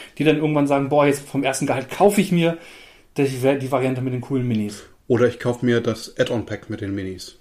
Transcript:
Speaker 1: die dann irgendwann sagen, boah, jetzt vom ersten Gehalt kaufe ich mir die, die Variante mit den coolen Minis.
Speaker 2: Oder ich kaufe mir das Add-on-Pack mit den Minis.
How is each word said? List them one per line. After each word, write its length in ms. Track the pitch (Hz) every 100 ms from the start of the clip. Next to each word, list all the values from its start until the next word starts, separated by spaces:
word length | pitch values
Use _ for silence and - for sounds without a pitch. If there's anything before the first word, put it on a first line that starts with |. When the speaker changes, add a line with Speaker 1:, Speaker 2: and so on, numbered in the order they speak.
| - -
Speaker 1:
die 60 | 147
dann 120 | 147
irgendwann 300 | 151 147 139
sagen, 200 | 139 135
boah, 160 | 147 143
jetzt 220 | 135 -
vom 160 | 135
ersten 220 | 135 135 143
Gehalt 240 | 131 -
kaufe 300 | - 202 202
ich 100 | -
mir 260 | 175 165 165 - - - - _ -
die, 100 | 135
die 440 | 131 131 139 131
Variante 300 | 131 131 127
mit 120 | 127
den 80 | 123
coolen 260 | 123 135 123
Minis. 360 | 110 104 - - _ -
Speaker 2:
Oder 200 | 117 120
ich 120 | -
kaufe 260 | 123 117 123
mir 160 | 117
das 360 | 120 107 - -
Add-on-Pack 520 | 123 117 92 104 -
mit 100 | 104
den 140 | 98 98
Minis. 420 | 95 90 - -